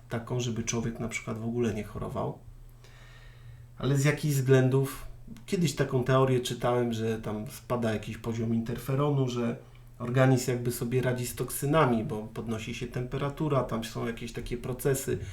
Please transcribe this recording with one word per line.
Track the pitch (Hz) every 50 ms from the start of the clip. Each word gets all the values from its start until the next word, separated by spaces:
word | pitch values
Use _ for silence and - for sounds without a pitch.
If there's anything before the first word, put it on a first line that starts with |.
| - -
taką, | - 113 - - 127 123
żeby | 120 123 110 117
człowiek | 113 - - 117 113 117 113 -
na | 113 113
przykład | - - - 120 113 110
w | 113
ogóle | 117 117 120 117 110 101
nie | 107 104
chorował. | - - - - 104 - 101 104 131 - - - - - - - - - - - - - - - - - - - - - - - - - - - - - -
Ale | - 131 143
z | 135 139
jakichś | 151 143 - - 151 139
względów, | 139 123 131 135 131 131 127 131 135 135 - - - - - - - - - - - -
kiedyś | - 202 180 170 139 -
taką | - 143 131 135 127 120
teorię | 135 131 131 131 131 131 123
czytałem, | 123 - 123 117 - 123 123 123 120 120
że | 113 110 113 113 113 110
tam | - 113 107 107 107 -
spada | - - - - 127 117 117 113
jakiś | 107 104 - - 107 -
poziom | - 117 113 113 113 113 113
interferonu, | 113 113 - 120 - - - 135 135 147 147 143 139 131 123
że | 120 120 117 117 120 - - - - - - - - -
organizm | 117 117 123 131 131 131 131 123 - -
jakby | 123 120 120 127
sobie | 120 - 123 117 127 127
radzi | 120 127 120 120 123
z | 120 -
toksynami, | - 131 - - - 143 139 151 160 147 127 117 110 107
bo | 107 110 107
podnosi | 110 - - 123 107 113 110 104 - 127 117
się | - 123
temperatura, | 117 - 127 123 127 - 131 143 143 139 - 160 151 139 131
tam | 127 - 131 113 113
są | - - 123 123
jakieś | 117 117 - 120 117
takie | - 120 117 - 123
procesy, | 120 - - 120 - - 147 135 135 - 127 120 - 107 -